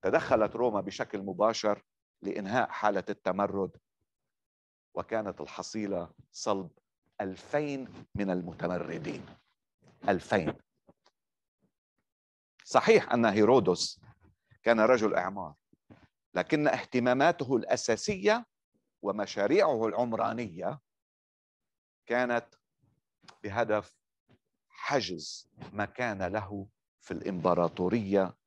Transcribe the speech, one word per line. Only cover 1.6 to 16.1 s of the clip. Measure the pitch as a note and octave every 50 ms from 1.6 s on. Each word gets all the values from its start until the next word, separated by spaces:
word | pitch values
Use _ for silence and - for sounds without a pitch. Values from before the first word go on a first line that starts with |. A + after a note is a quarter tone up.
| - G#2+ G2+ - _ _ _ _ _ _ _ _ -
لإنهاء | F#2+ - - G#2 F#2+ G#2+ B2+ A#2 -
حالة | - - - G#2+ G2+ F#2+ F2+ -
التمرد، | G2+ _ _ F#2+ F2+ F#2+ G2+ G2+ F#2+ G2 F#2+ E2+ - - _ _ _ _ _ _ _ _ _ _ _ _ _ _ _ _ _ _ _ _ _ _ _
وكانت | - F2 - A2+ A2+ G#2+ G2+ F2 -
الحصيلة | D#2 D2 - - F#2 - - A2+ G#2+ G2 G2 F2+ E2+ E2 _ _ - _ _
صلب | - - - G#2 G2 F#2+ E2 _ _ _ _ _ _ _ _ _ _
ألفين | G#2+ F#2+ F#2+ - - - - D3 D3+ D3 C#3+ C3+ C3 A#2+ - - - _ _
من | G2 G2+ G2
المتمردين. | F#2 F2+ F2 F2 F2 - - E2+ F2+ F2 E2+ D2+ E2 - - - - - - - - _ _ _ _ _ _ _ _ _ _ _ _ _ - -
ألفين. | G2+ F2+ - - G#2+ G2+ E2+ D2+ - - _ _ _ _ _ _ - _ _ _ _ _ _ _ _ _ _ _ _ _ _ _ _ _ _ _ _ _ _ _ _ _ _ _ _ _ _ _ _ _ -
صحيح | - - C3 - - A3+ G#3 - - -
أن | A#2+ A#2
هيرودس | A2+ G2 G#2+ G#2+ G#2 B2+ C3 G#2 F#2 F2+ - - - - _ _ - - _ _ _ _ _ _ _ _ _ _
كان | A2+ A#2 A2+
رجل | G#2+ A2 C3 B2 G#2+ G#2+ -
إعمار، | - F2+ F#2 G2+ G2 F#2 D#2 D2+ _ _ _ _ _ _ _ - _ - _